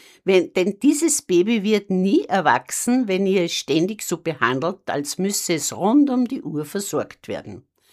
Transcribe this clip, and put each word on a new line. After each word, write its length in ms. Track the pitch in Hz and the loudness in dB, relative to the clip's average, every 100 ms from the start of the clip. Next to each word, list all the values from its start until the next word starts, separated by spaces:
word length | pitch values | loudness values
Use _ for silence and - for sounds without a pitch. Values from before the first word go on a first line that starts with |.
| - _ | -20 _
Wenn, 280 | - 190 - | 2 2 4
denn 260 | - 180 196 | 0 0 2
dieses 440 | 269 294 330 - | 2 4 0 -2
Baby 420 | - 175 202 233 | 2 2 4 2
wird 260 | 196 208 202 | 2 0 0
nie 340 | 185 190 294 | 0 2 2
erwachsen, 840 | 427 190 151 123 - - - 254 220 | 2 0 2 0 -2 -6 0 0 0
wenn 180 | 185 196 | 0 2
ihr 160 | 190 | 2
es 100 | 170 | 0
ständig 500 | - - 156 185 214 | -4 -2 0 0 -4
so 140 | - 175 | -6 -4
behandelt, 720 | 165 156 120 131 170 - - | -4 -2 -2 0 -4 -6 -6
als 300 | 113 143 - | -6 -6 -4
müsse 360 | 190 202 - | -4 -4 -2
es 220 | 165 - 107 | -4 -4 -2
rund 320 | 190 285 285 | 2 4 4
um 200 | 254 240 | 2 -2
die 140 | 262 | -4
Uhr 220 | 151 151 | -6 -8
versorgt 600 | 151 196 202 147 104 - - | -6 -8 -4 -4 -6 -10 -10
werden. 400 | 98 - 101 _ _ _ | -10 -10 -18 _ _ _